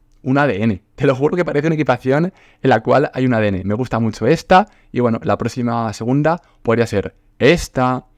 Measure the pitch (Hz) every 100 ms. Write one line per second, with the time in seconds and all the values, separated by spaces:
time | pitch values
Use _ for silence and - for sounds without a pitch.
0 | _ _ 123 143 143 95 113 92 _ -
1 | 139 127 147 180 170 147 156 156 143 -
2 | 131 139 175 - _ _ 135 113 - 123
3 | 147 135 127 113 104 95 92 107 123 117
4 | 113 107 110 160 - 185 208 _ _ -
5 | 120 110 156 101 113 - 120 117 113 101
6 | 113 139 151 175 _ _ - 113 113 101
7 | - - _ - 127 170 - 135 127 127
8 | -